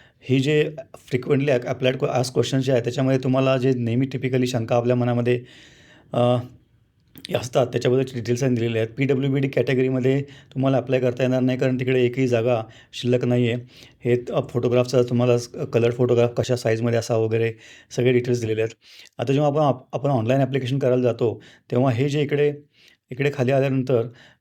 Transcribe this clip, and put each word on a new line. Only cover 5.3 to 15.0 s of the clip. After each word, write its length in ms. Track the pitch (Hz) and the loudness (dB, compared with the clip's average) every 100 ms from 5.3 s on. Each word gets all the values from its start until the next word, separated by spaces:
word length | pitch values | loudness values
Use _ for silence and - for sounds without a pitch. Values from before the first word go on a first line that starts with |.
| 123 123 - - - - - _ | -2 -4 -20 -20 -20 -20 -20 _
अ, 240 | - 120 123 123 - _ _ _ _ _ - - 123 | 0 2 0 -4 -16 _ _ _ _ _ -20 -6 -6
असतात 300 | 117 147 123 | -2 0 0
त्याच्याबद्दलचे 480 | 127 127 127 131 | 0 0 0 0
डिटेल्स 260 | 120 113 120 | -4 -4 -2
त्यांनी 200 | 135 120 | 0 0
दिलेले 180 | 117 113 | 0 -2
आहेत. 120 | 113 - | -4 -2
पीडब्ल्यूबीडी 520 | 135 135 139 143 135 | -2 0 0 -2 0
कॅटेगरीमध्ये 760 | 139 123 127 127 131 131 135 | 0 0 0 0 0 0 0
तुम्हाला 540 | 139 - - 131 131 135 | -4 -14 -10 -2 0 0
अप्लाय 240 | 135 131 | 0 0
करता 220 | 123 123 | 0 0
येणार 180 | 127 131 | 0 2
नाही, 180 | 127 127 | 0 0
कारण 220 | 131 127 | -2 -2
तिकडे 220 | 123 127 | 0 2
एकही 260 | 123 123 131 | 2 0 0
जागा 340 | 117 117 120 113 - - | 2 2 0 -4 -14 -18
शिल्लक 320 | - 123 123 | -6 -2 0
नाही 260 | 123 123 120 | 2 0 0
आहे. 120 | 120 123 - - _ | -2 -8 -20 -20 _
हे 120 | 123 120 | -2 -2
त-, 160 | - 175 - | 0 -4 -4
फोटोग्राफचा 520 | 127 120 123 123 131 | -2 2 2 2 2